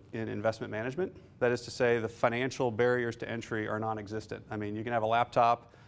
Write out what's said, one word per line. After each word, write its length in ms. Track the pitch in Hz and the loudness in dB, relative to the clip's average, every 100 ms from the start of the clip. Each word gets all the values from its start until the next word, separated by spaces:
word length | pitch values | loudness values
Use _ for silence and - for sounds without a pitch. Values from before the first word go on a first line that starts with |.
| - | -10
in 140 | 113 110 | -6 -6
investment 440 | 104 110 110 110 | -2 -2 -2 -6
management. 440 | 107 120 143 185 - - - | -6 -6 -4 -6 -6 -18 0
That 120 | 123 | 2
is 100 | 120 | 2
to 100 | - | -4
say, 260 | - 123 120 | 2 4 4
the 100 | 110 | 0
financial 640 | - 123 117 131 - 127 | 0 0 2 -2 0 -2
barriers 440 | 107 123 123 117 113 | 2 2 4 0 -4
to 120 | 110 | -6
entry 380 | 113 - 113 107 | -8 -4 -4 -2
are 120 | 107 | -2
non-existent. 640 | 110 107 101 107 - 107 - | -4 -6 -6 -8 -8 -10 -8
I 40 | 107 | -6
mean, 200 | 104 104 | -6 -6
you 80 | |
can 100 | 113 | -2
have 100 | 120 | 0
a 40 | 107 | 2
laptop 680 | 117 120 131 117 117 - - | 2 2 4 4 4 -2 -20